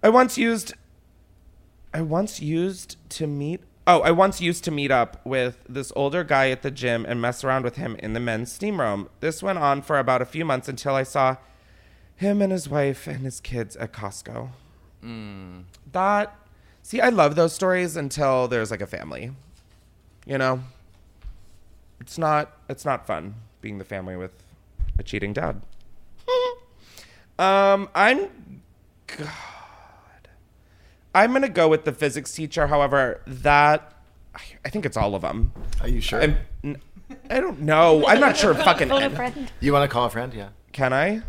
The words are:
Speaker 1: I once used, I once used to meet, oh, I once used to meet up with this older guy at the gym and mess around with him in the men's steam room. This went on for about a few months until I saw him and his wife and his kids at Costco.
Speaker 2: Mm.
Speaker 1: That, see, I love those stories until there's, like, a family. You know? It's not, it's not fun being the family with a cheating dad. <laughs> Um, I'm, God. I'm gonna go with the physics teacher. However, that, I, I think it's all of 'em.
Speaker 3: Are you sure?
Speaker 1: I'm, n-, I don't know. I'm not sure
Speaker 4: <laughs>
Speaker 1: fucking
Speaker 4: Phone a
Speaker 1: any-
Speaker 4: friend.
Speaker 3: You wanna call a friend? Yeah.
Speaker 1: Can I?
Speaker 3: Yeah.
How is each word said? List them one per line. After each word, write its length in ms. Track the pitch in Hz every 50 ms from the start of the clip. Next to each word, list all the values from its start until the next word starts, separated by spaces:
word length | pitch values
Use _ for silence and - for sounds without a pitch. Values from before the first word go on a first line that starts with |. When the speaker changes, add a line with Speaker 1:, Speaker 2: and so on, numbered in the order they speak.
| -
Speaker 1:
I 60 | 214
once 280 | 226 254 254 247 - 240
used, 360 | 226 233 233 220 - - - _ _ _ _ _ _ _ _ _ _ _ _ _ _ - _ - _ _ _ _ - - -
I 80 | 160
once 400 | 165 156 151 170 202 214 - -
used 560 | - 147 160 165 175 190 190 180 - - - _ _ -
to 140 | - - 160 151
meet, 340 | 143 143 143 147 170 185 - - _ _ - -
oh, 140 | 180 160
I 100 | - 156
once 300 | 170 170 190 196 190 -
used 220 | 180 170 170 - -
to 60 | -
meet 200 | 156 147 143 139
up 340 | 131 123 117 113 - - -
with 380 | 131 131 131 127 127 120 _ _ -
this 240 | 127 135 135 - -
older 280 | - 139 139 139 180 175
guy 260 | 147 147 135 135 131
at 100 | 131 131
the 100 | - 139
gym 340 | 135 135 127 123 120 117 113 -
and 140 | 120 120
mess 220 | 117 120 123 - -
around 200 | 135 131 131 123
with 140 | 120 120 -
him 180 | 139 - 110 -
in 140 | - 107 110
the 60 | 113
men's 320 | 120 120 113 110 120 120
steam 300 | - - 196 208 208 180
room. 280 | 135 110 101 101 98 - _ _
This 200 | - 156 160 -
went 180 | - 196 - 170
on 220 | 151 143 139 139
for 160 | 139 - 160 143
about 240 | 131 120 131 123
a 40 | 123
few 180 | - - 160 165
months 220 | 160 135 127 123 -
until 260 | 135 123 - 143 135
I 100 | 135 135
saw 340 | 131 - 143 135 131 131 - - - - _ _ _ - _ - - - - - - _ _
him 240 | 180 202 202 208
and 100 | 202 196
his 160 | 190 185 151 143
wife 380 | 143 147 143 139 135 - - 151
and 120 | 147 -
his 200 | 131 131 127 -
kids 360 | _ - - 120 113 101 - -
at 160 | 117 113 -
Costco. 560 | - 107 98 101 - - - 113 117 117 127 123 - - - - - - - _ _ -
Speaker 2:
Mm. 600 | 117 117 113 110 104 101 98 95 90 90 90 92 90 - - - - -
Speaker 1:
That, 420 | 185 185 196 208 208 208 208 - - _ _ - _ _ _ _ _ _
see, 180 | - - 233
I 80 | - 254
love 260 | 240 202 156 147 151
those 180 | 160 165 165 160
stories 420 | - 190 185 185 180 180 175 151 165
until 500 | 147 139 - - 147 139 131 127 127 123
there's, 220 | 123 120 110 104
like, 120 | 117 104
a 60 | 101 98
family. 440 | - 87 - 78 67 64 82 120 135 135 - - - - _ _ _ _ _ _ _ _ _ _ _ _ - -
You 100 | 135 135
know? 240 | 131 131 131 127 131 127 - - - - - _ _ _ _ _ - - - - - - - - - - - - - - - _
It's 200 | - - - -
not, 320 | 165 156 151 147 151 - - _ - _
it's 160 | 135 - -
not 220 | 151 135 120 - -
fun 260 | 107 78 80 98 104 113 110 - _ _
being 180 | - 110 104 98
the 40 | 95
family 320 | - 104 98 92 95 92
with 160 | 90 90 92 - - - _ - _ _ _ _ _ - - - -
a 40 | -
cheating 300 | - - 104 95 101 104
dad. 280 | - - - - - - - - - - - - - - - - - - -
<laughs> 40 | 494 508 494 494 494 494 - _ _ - - - - - - - - - - _ _ -
Um, 500 | 180 190 190 196 196 196 196 196 196 - -
I'm, 340 | 165 196 220 262 294 403 392 - - - - 131 131 - _ _ _ _ _ _ _ _ -
God. 220 | - - 151 147 - - - - - - - - - - - - - - _ - - - _ - - - _ _ _ _ _ _ _ _ _ - _ _ _ _ _
I'm 180 | 185 208 233 247
gonna 160 | 262 214 214
go 180 | 180 180 165 160
with 160 | 156 156 156
the 60 | 156
physics 400 | 135 - 156 143 131 156 135 - -
teacher. 340 | - 160 147 - - 151 143
However, 540 | 151 147 143 139 143 139 135 123 - - -
that, 680 | - 131 127 127 147 147 143 147 147 151 156 - - - - - _ _ - - - -
I, 60 | - - - - - -
I 60 | -
think 160 | - 214 180
it's 100 | 139 -
all 200 | 113 107 104 101
of 80 | 95 85
'em. 280 | 78 69 107 113 - - - - - - -
Speaker 3:
Are 60 | - -
you 140 | 127 117
sure? 200 | - - - -
Speaker 1:
I'm, 160 | 151 151 147 - - - - - -
n-, 140 | 143 143 - - - - - - - - - - -
I 80 | 220 247
don't 220 | 349 370 233 135
know. 440 | 151 147 156 156 165 170 160 156 147
I'm 140 | - 208 240
not 180 | 285 269 - -
sure 160 | - 208 156
Speaker 4:
<laughs> 0 |
Speaker 1:
fucking 360 | - - 190 170 - 151 -
Speaker 4:
Phone 120 | 269 277
a 40 | 277
Speaker 1:
any- 100 | 277 -
Speaker 4:
friend. 360 | - 247 254 240 294 269 - - -
Speaker 3:
You 140 | - 139 143
wanna 140 | 143 143 135
call 180 | - 120 123
a 40 | 117
friend? 200 | 101 113 123 131 127
Yeah. 140 | 110 98 98 - - - _
Speaker 1:
Can 220 | - - 131 131 127
I? 140 | 135 151 185 208
Speaker 3:
Yeah. 80 | 220 226